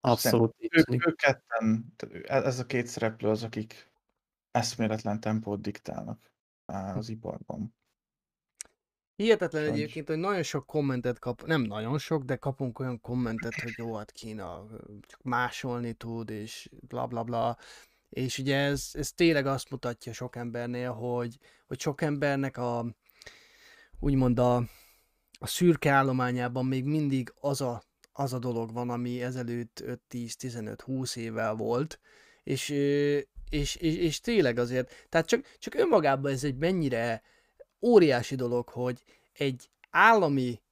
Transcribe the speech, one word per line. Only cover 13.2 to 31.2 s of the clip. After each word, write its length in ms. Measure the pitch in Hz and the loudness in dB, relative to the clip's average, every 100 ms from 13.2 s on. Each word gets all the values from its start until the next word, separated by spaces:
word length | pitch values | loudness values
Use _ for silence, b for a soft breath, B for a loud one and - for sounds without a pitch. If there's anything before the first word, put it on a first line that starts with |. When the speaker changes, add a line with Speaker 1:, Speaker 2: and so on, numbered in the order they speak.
| 120 113 117 | -2 -2 -6
Speaker 3:
hogy 180 | - 120 113 | -6 -8 -8
jó, 180 | 117 | -8
hát 160 | 110 104 | -8 -10
Kína, 560 | - 113 107 92 85 104 | -14 -14 -10 -10 -12 -14
ö, 60 | 110 - 104 | -18 -18 -20
csak 220 | - - | -20 -14
másolni 720 | 131 120 123 - 135 120 120 | -2 0 0 -2 -6 -4 -4
tud, 360 | 113 117 113 110 | -8 -8 -8 -6
és 380 | 107 110 - - - | -8 -10 -12 -16 -20
bla, 260 | 123 123 123 | -10 -6 -4
bla, 160 | 120 | -4
bla. 320 | 113 117 117 117 B B B B _ | -4 0 0 -2 B B B B _
És 300 | - 127 - | -6 -4 -4
ugye 180 | 135 139 | 0 2
ez, 340 | 143 139 - | 2 -2 -6
ez 200 | - 143 | -8 -8
tényleg 340 | - 170 151 135 | 2 4 4 2
azt 240 | 135 - | -2 -4
mutatja 420 | 131 123 117 - | -8 -6 -6 -10
sok 240 | 113 127 - | -10 -10 -8
embernél, 560 | 120 117 120 123 123 | -8 -6 -6 -4 -4
hogy, 460 | 113 123 120 120 120 b b b | -4 -4 -4 -4 -8 b b b
hogy 140 | 123 | -6
sok 200 | - 139 | -4 -2
embernek 540 | 156 147 147 139 139 123 | -2 0 0 0 -2 -4
a, 300 | 123 120 117 113 _ B B B B B B B B - | -4 -2 -4 -8 _ B B B B B B B B -4
úgymond 400 | 147 139 127 120 | 2 4 4 4
a, 180 | 123 123 117 b b b b b _ - | 4 4 0 b b b b b _ -14
a 80 | 123 | -8
szürke 440 | - 180 160 156 | 2 4 6 4
állományában 760 | 139 135 127 123 123 123 127 127 | 4 4 2 0 0 -2 -2 0
még 180 | 131 | 0
mindig 480 | 131 156 147 135 120 - | 0 0 2 0 -2 -6
az 200 | 143 139 | -4 -2
a, 220 | 131 117 _ _ _ | -2 -4 _ _ _
az 200 | - 139 | -6 -4
a 60 | 127 | -2
dolog 340 | 123 117 113 | -4 -4 -4
van, 180 | 113 123 | -4 -4
ami 320 | 120 123 123 | -4 -4 -4
ezelőtt 580 | 123 131 120 120 117 - | -4 -6 -4 -6 -6 -10
öt, 200 | - 123 _ | -10 -10 _
tíz, 280 | 123 117 - | -10 -8 -8
tizenöt, 440 | 127 117 107 107 | -8 -8 -8 -10
húsz 360 | - 131 127 | -6 -6 -4
évvel 380 | - | -6